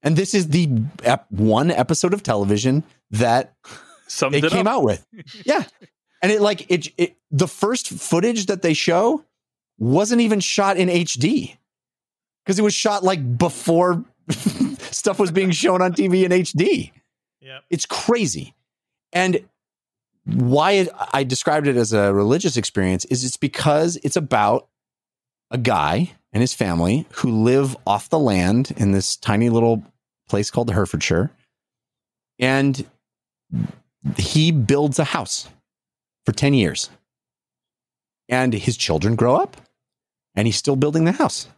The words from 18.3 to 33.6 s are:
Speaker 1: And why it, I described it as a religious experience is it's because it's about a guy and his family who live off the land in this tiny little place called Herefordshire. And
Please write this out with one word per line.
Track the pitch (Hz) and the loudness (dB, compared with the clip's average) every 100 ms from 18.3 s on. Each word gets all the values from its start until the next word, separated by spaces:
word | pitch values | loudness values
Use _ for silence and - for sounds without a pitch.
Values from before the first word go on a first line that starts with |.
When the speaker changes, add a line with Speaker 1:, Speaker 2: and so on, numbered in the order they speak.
| 87 - _ _ _ _ _ _ | -4 -12 _ _ _ _ _ _
Speaker 1:
And | 175 185 175 - _ _ _ _ _ _ _ | -2 0 0 -4 _ _ _ _ _ _ _
why | - 120 123 139 165 | -4 0 2 2 4
it, | 202 180 - - | 2 0 -4 -4
I | 139 | -2
described | 135 131 - 151 143 | -2 -2 0 0 2
it | 123 | 2
as | 110 | 2
a | 110 101 | 2 2
religious | 98 104 139 156 120 | 4 2 2 0 -2
experience | - - 92 92 - | -4 -2 0 0 -2
is | 127 | -4
it's | 127 - | -4 -4
because | 139 - 156 151 165 175 | -6 -2 0 2 0 -2
it's | 143 180 | -4 -4
about | 147 117 104 120 - _ _ _ _ _ _ _ _ | 0 2 2 0 -4 _ _ _ _ _ _ _ _
a | 123 | -4
guy | 120 98 73 90 175 - _ | 0 0 0 0 -2 -6 _
and | 104 | -2
his | 123 | -2
family | - 98 85 87 123 - | -2 -4 0 0 0 -4
who | - 127 110 | -6 -2 0
live | 113 135 135 127 - | 2 2 0 -4 -4
off | 101 - | -4 -2
the | 165 | 0
land | 135 95 90 113 135 - | 2 2 2 0 -2 -2
in | 101 | 0
this | 98 - - | 0 -2 -6
tiny | - 104 117 | -2 0 2
little | 117 117 113 - _ _ _ _ | 2 2 0 -4 _ _ _ _
place | 101 104 | -4 -2
called | - 117 | -2 -2
Herefordshire. | 95 95 80 - 82 123 _ _ _ _ _ _ _ _ _ _ _ | -2 -2 -2 -2 0 0 _ _ _ _ _ _ _ _ _ _ _
And | 127 135 139 135 - _ _ _ _ _ _ - | 0 2 0 -2 -8 _ _ _ _ _ _ -8